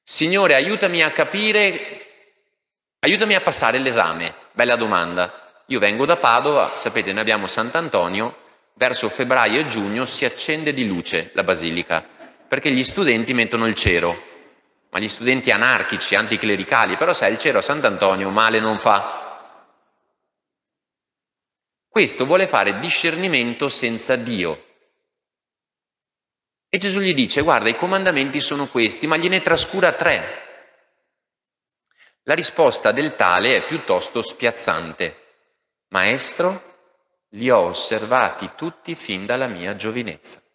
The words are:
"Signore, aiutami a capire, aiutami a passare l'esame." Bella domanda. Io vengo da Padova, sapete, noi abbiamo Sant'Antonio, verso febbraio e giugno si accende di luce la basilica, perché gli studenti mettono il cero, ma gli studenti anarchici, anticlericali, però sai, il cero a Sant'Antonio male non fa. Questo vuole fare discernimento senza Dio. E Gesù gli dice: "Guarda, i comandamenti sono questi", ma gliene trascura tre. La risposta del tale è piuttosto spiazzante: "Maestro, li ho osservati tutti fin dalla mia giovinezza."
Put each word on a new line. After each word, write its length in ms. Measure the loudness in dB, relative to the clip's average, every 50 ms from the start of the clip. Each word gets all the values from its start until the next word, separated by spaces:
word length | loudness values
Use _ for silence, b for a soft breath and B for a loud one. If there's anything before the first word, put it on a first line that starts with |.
"Signore, 540 | _ -4 -2 -2 0 2 2 4 6 6 6
aiutami 480 | 6 4 2 0 0 0 0 2 2 2
a 80 | 2
capire, 1200 | 2 0 -2 0 0 -2 0 2 2 4 2 2 0 -4 -10 -12 -16 -18 -20 -20 _ _ _ _ _ _ _ _ _ _ _ _ _ _ _ _ _ _
aiutami 340 | 0 2 2 2 2 2 2
a 60 | 2
passare 360 | 2 0 0 2 0 0 0
l'esame." 560 | 0 0 0 2 2 0 0 0 -4 -6 -8 -8 -12 -20 _ _
Bella 220 | 0 2 2 2
domanda. 880 | 0 0 0 2 0 0 0 -2 -2 -4 -4 -4 -18 -20 -20 _ _ _
Io 120 | _ -2 0
vengo 260 | 2 2 2 0 2
da 120 | 2 2
Padova, 600 | 2 4 4 4 4 2 2 2 2 2 0 -2
sapete, 340 | -4 -6 -2 -2 -2 -2 -2
noi 100 | -4 -2
abbiamo 260 | 0 0 0 0 -2
Sant'Antonio, 1200 | -4 -4 -4 -4 -2 -2 -4 -4 0 0 0 0 0 -2 -4 -4 -6 -8 -12 -20 _ _ _ _ _ _
verso 340 | -2 0 0 0 -2 -4 -4
febbraio 500 | -4 -4 0 2 4 4 4 4 2 0
e 80 | -2
giugno 380 | -2 -4 -4 -4 -4 -4 -4 -4
si 200 | -4 -4 -4 -4
accende 480 | -4 -4 -4 -4 -4 -4 -2 -2 -4 -2
di 140 | -2 -2
luce 440 | -2 -2 -4 -4 -4 -4 -4 -4 -4 -4
la 100 | -2 0
basilica, 640 | 0 0 0 -2 -4 -4 -4 -2 -2 -4 -4 -4 -8 -20 -20 -20 -20 _ _ _
perché 220 | _ -6 -2 0 0
gli 140 | 0 0 0
studenti 500 | -2 -2 0 2 2 2 2 0 -2 0
mettono 320 | 0 0 0 0 0 0
il 80 | 0 0
cero, 600 | 0 0 2 2 2 2 0 -2 -4 -12 -20 -20 -20 -20 -20 _ _ _ _ _ _ _ _
ma 80 | -6 -6
gli 80 | -4
studenti 420 | -4 -6 -2 0 0 0 2 2 0
anarchici, 640 | 2 4 4 2 2 2 0 -4 -4 -4 -2 0 0
anticlericali, 840 | 0 2 0 -2 -2 0 0 0 -2 0 0 2 2 2 2 0
però 160 | 0 0 0
sai, 200 | 0 2 0 0
il 80 | 0 2
cero 180 | 0 2 2
a 60 | 2 0
Sant'Antonio 680 | 0 -2 0 0 0 2 2 2 2 2 0 -2 0
male 300 | 2 2 2 4 2 2
non 180 | 0 0 -2
fa. 800 | 0 2 4 4 4 2 -4 -10 -12 -14 -16 -18 -20 -20 -20 -20 -20 _ _ _ _ _ _ _ _ _ _ _ _ _ _ _ _ _ _ _ _ _ _ _ _ _ _ _ _ _ _ _ _ _ _ _ _ _ _ _ _ _ _ _ _ _ _
Questo 360 | _ 2 2 2 2 -2 2
vuole 200 | 2 4 2 4
fare 320 | 4 2 2 2 2 0
discernimento 880 | -2 -4 -2 -2 0 0 -2 -2 -2 -2 0 0 0 0 0 -2 -4 -4 -4
senza 460 | -2 -4 -4 -4 -4 -4 -2 -2 -2
Dio. 480 | -2 0 -4 -4 -2 -2 -4 -4 -8 -14 _ _ _ _ _ _ _ _ _ _ _ _ _ _ _ _ _ _ _ _ _ _ _ _ _ _ _ _ _ _ _ _ _ _ _ _ _ _ _ _ _
E 80 | -4
Gesù 220 | -2 -2 -2 -2 0
gli 140 | 0 0 2
dice: 280 | 2 0 2 2 0
"Guarda, 280 | 4 4 4 4 4 2
i 60 | 0
comandamenti 680 | 0 -2 -2 0 0 2 2 2 0 -2 -2 -2 -4
sono 260 | -4 -4 -4 -4 -6
questi", 400 | -4 0 0 0 0 0 -4 -2
ma 80 | 0 0
gliene 260 | 0 2 0 0 0
trascura 520 | 2 2 2 2 0 -4 0 2 2 2 2
tre. 500 | 2 0 0 0 0 -2 -8 -12 -16 -18 -20 -20 -20 -20 _ _ _ _ _ _ _ _ _ _ _ _ _ _ _ _ _ _ _ _ _ _ _ _ _ b b b b b b _
La 100 | -2 -2
risposta 580 | 0 0 -4 2 4 4 4 4 2 0 0
del 240 | 2 2 -2 -4 0
tale 400 | 2 2 4 4 4 4 4 2
è 100 | 2 0
piuttosto 560 | -2 -8 -8 -2 0 0 0 0 -4 -6 -6
spiazzante: 1040 | -6 -6 -8 -2 -2 -2 -2 -2 -2 -2 -2 -2 -4 -8 -6 -6 -6 -6 -6 -14 _ _ _ _ _ _ _ _ _ _ _ _ _
"Maestro, 880 | _ -2 0 2 2 0 0 -4 -6 -2 -2 -2 -2 -2 -6 -14 -20 -20 _ _ _ _ _ _ _ _ _ _ _
li 200 | -12 -4 0 4
ho 100 | 4 4
osservati 920 | 4 2 -2 -6 -4 -4 -4 -4 -2 0 2 2 2 0 -2 -8 -12 -14 -10
tutti 380 | -10 -10 -10 -10 _ _ -12 -12
fin 320 | -12 -8 -8 -8 -8 -4
dalla 220 | -4 -2 -2 -2
mia 280 | -4 -6 -8 -8 -8 -8
giovinezza." 640 | -6 -8 -6 -6 -6 -8 -8 -12 -14 _ -18 -18 _ _ _ _